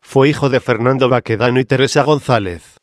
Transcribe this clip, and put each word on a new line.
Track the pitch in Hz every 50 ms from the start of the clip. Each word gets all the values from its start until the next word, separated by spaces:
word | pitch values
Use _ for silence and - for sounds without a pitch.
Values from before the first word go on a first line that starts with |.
Fue | _ - - 135 131 147
hijo | 151 139 143
de | 139 123 127
Fernando | - - 120 107 117 127 135 131 131 123
Baquedano | 127 120 - - 113 101 110 120 120 131
y | 123
Teresa | - 139 127 135 - - 156 135
González. | 143 151 143 - - 131 113 101 92 87 82 - - _ _